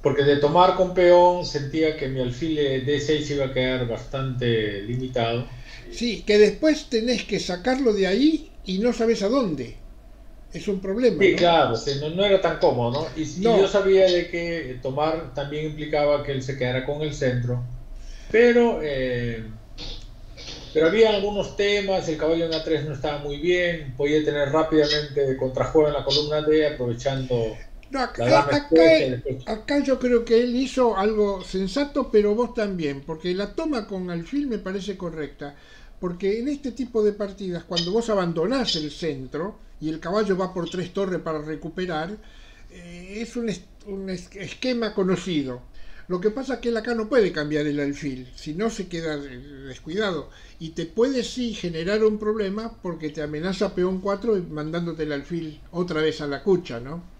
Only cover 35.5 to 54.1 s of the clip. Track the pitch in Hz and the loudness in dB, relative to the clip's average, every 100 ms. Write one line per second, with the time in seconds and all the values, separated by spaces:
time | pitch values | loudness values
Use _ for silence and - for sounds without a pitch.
35.5 | 143 - - - - 180 175 196 220 262 | -14 -20 -20 -20 -8 -8 -2 -2 0 -2
36.5 | 285 262 226 240 226 208 202 196 190 190 | -4 -6 -6 -4 2 2 0 -8 -6 -8
37.5 | 175 - 196 175 214 233 208 175 165 175 | -8 -4 -4 0 -2 0 0 0 0 0
38.5 | 269 226 160 151 - 165 139 127 147 190 | 0 0 -2 -6 -6 -6 -6 -8 -8 -8
39.5 | - - - 151 156 170 202 202 180 185 | -10 -20 -10 -8 -6 -2 0 2 0 0
40.5 | 180 170 180 165 - 196 170 165 156 151 | -4 -6 -6 -6 -2 -2 -2 -4 -6 -6
41.5 | 151 165 170 180 156 170 214 - - - | -8 -8 -6 -4 -4 -6 -10 -16 -20 -20
42.5 | - - 180 175 175 185 208 226 247 233 | -20 -20 -20 -18 -16 -12 -10 -8 -4 -4
43.5 | 175 - - 208 196 190 180 - 196 - | -6 -10 -20 -12 -8 -6 -8 -10 -14 -12
44.5 | - 254 240 220 214 185 175 190 156 131 | -4 -2 0 -2 0 0 0 0 -2 -2
45.5 | 123 - - - - - 180 208 214 262 | -8 -12 -14 -12 -12 -6 -2 0 -2 -6
46.5 | 254 240 226 220 233 214 269 185 156 147 | -4 -2 -2 -2 -4 2 4 4 0 -2
47.5 | 151 151 147 143 143 147 127 127 - - | -2 0 -2 -2 -4 -8 -8 -12 -14 -10
48.5 | 156 220 220 175 165 165 151 143 123 143 | -4 -4 -4 -8 -6 -6 -6 -8 -14 -16
49.5 | 135 135 123 - 185 214 160 - - - | -16 -16 -14 -8 -4 -2 -4 -8 -18 -20
50.5 | - 160 170 160 - 254 262 214 247 240 | -14 -12 -8 -6 0 2 2 -4 -4 -6
51.5 | 208 180 160 170 214 220 214 214 214 196 | -4 -6 -4 -2 2 2 2 -2 -2 -2
52.5 | 202 226 - 185 160 156 156 147 151 180 | -4 -8 -8 -8 -6 -8 -6 -6 -4 -4
53.5 | 185 196 185 180 185 196 | -2 -2 0 0 0 -2